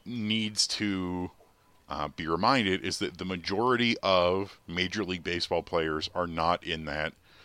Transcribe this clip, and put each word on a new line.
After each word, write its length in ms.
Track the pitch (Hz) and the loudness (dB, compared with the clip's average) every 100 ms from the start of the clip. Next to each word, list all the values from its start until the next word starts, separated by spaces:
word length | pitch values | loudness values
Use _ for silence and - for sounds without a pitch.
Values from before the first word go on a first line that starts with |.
needs 640 | - 120 107 110 107 104 - | -8 -4 0 0 0 0 0
to, 640 | - 104 95 90 90 90 - - _ _ _ - | 0 0 0 -2 -2 -4 -8 -20 _ _ _ -10
uh, 200 | 71 73 | -6 -6
be 180 | - 82 | -4 -2
reminded 580 | 92 107 135 98 92 | 2 4 4 4 2
is 140 | 92 - | -2 -2
that 200 | 98 87 | -4 -4
the 60 | |
majority 720 | 92 92 85 98 123 120 120 110 | -6 -6 -2 0 2 2 2 2
of 560 | 95 92 87 95 98 - - | 4 4 6 2 -2 -10 -8
Major 380 | 85 92 104 | -2 -2 -2
League 180 | 92 92 | -4 -4
Baseball 400 | 78 87 - 87 | -4 -4 0 -2
players 480 | - 85 80 78 - | 0 0 0 0 -4
are 120 | - 87 | -2 -2
not 380 | 82 82 87 | 0 2 2
in 200 | - 80 78 | -2 -6 -4
that 260 | 73 78 - _ - | -4 -4 -8 _ -20